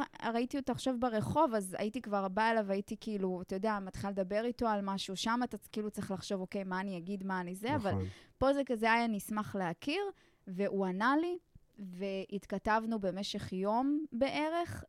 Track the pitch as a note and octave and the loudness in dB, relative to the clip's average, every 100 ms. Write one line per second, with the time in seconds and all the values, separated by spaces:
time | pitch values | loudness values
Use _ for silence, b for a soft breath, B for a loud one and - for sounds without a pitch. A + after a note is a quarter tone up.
0 | - - A#3 A#3 B3 C#4 C4+ A#3+ C4 A#3+ | 0 -4 -2 0 0 -2 -2 -2 0 0
1 | B3 G#3+ - D4 D#4 A3 F#3+ F3 G#3+ B3 | 2 2 2 4 4 2 -2 -4 -4 -4
2 | G#3+ G3+ F#3+ F#3+ A3 A3+ G3 G3 - G#3+ | -2 0 0 2 4 4 2 0 -2 -6
3 | A3 G3+ F#3+ F3+ F#3 F#3+ A3 G#3 F#3 - | -4 -2 0 -2 -4 -2 0 0 -4 -4
4 | G3+ G3 F#3 G#3 A#3+ A#3 A3+ G#3 G3 F#3+ | -2 -2 0 0 0 0 0 2 0 -2
5 | - F#3 A3+ A#3+ B3 G#3 - G#3+ G#3 G#3 | -4 -2 0 2 0 -4 -8 -4 -4 -4
6 | G3 F#3+ - G3 F#3 G3+ F#3+ F#3 G3+ F3+ | -6 -6 -4 -4 -4 -6 -4 -4 -2 -6
7 | F3 G3+ F#3+ F#3 F3 F#3 A#3 D4+ G3+ G2 | -6 -4 -2 -2 -4 -4 0 0 2 0
8 | F#2+ B B - C4 C#4 C4+ A3+ A3 A#3 | -2 B B 2 4 4 2 2 4 4
9 | A#3 G3+ - G#3+ G3+ G3 F3 F3 C#4 F4 | 2 -2 -2 -4 -2 -2 -2 -2 -2 0
10 | G4+ - _ _ - F3+ G3+ G3 F#3+ F#3 | -2 -6 _ _ -8 -2 0 2 0 2
11 | A#3 D4 F4 F4+ - - _ - G3 F3+ | 4 4 2 -2 -8 -20 _ -14 -12 -6
12 | G3 F#3+ - G3+ - G3 A3 A3 A3 A3 | -4 -4 -4 -6 -4 -2 2 2 2 0
13 | F#3+ F#3 G3+ G#3 - F#3 G3 A3+ C4+ D4 | 0 0 -4 -6 -4 0 2 2 4 2
14 | D#4 A#3 C4+ C#4+ D#4 E4+ F4 - | -2 0 2 2 0 0 -2 -6